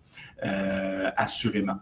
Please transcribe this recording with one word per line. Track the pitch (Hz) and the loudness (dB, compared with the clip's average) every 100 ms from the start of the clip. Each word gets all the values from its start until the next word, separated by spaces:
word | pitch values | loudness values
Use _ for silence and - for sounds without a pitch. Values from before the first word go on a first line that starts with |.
| _ - - - - | _ -20 -20 -8 -4
euh, | 98 95 95 95 95 95 - | 0 0 0 -2 -2 -2 0
assurément, | - - 113 104 98 98 | 2 4 2 2 0 -4